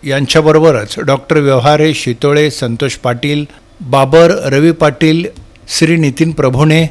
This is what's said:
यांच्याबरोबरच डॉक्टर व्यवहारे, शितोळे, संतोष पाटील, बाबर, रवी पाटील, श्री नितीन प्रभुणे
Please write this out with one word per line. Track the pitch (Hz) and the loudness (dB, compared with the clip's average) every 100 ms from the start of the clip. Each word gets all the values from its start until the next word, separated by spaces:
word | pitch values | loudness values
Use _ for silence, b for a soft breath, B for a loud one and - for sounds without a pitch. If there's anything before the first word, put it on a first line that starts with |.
यांच्याबरोबरच | 139 135 131 156 156 156 160 127 104 - | -4 -4 0 2 4 4 4 0 -4 -6
डॉक्टर | 143 139 - 151 | -2 -4 0 0
व्यवहारे, | 139 131 131 151 156 | 2 2 2 2 0
शितोळे, | 147 - 117 147 147 151 | -2 -6 -4 -2 0 -2
संतोष | - 127 117 139 | -2 -8 -4 -6
पाटील, | - 127 120 147 147 147 B _ _ | -4 -6 -4 -4 -6 -6 B _ _
बाबर, | 139 131 135 160 170 196 | -2 0 4 4 4 2
रवी | 143 135 160 | -2 0 0
पाटील, | 165 151 139 160 160 175 - - - - | 2 -2 0 0 0 -4 -12 -20 -20 -10
श्री | - 160 170 | -2 0 0
नितीन | 151 123 160 | -2 -2 -4
प्रभुणे | 151 135 127 156 156 160 | 0 -2 2 2 2 0